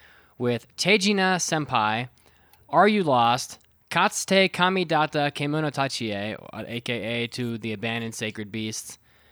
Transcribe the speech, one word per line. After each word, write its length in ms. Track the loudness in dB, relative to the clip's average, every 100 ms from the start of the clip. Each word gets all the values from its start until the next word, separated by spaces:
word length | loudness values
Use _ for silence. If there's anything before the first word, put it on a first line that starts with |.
| -20 -20 _ -4
with 300 | -2 -2 -6 -2
Teijina 600 | 2 4 4 2 2 0
Senpai, 680 | 0 -2 0 0 2 0 -6 _ _ _ _ -20 0
Are 180 | 6 6
You 160 | 4
Lost?, 560 | 4 4 4 2 -2 -14 _ _ -4
Katsute 600 | 0 2 0 2 4 4
Kamidata 800 | 2 2 2 0 0 0 0 -2
Kemono 380 | -2 -2 0 -2
Tachie, 640 | -2 -4 -2 -4 -4 -6 -8 -12
uh, 100 | -12 -8
A 140 | -8
K 140 | -6 -6 -4 -4
A 20 | -4
To 320 | -4 -6 -4
the 160 | -6
Abandoned 400 | -6 -4 -4 -6
Sacred 360 | -6 -8 -8 -8
Beasts, 460 | -6 -6 -8 -12 -18 _ _ _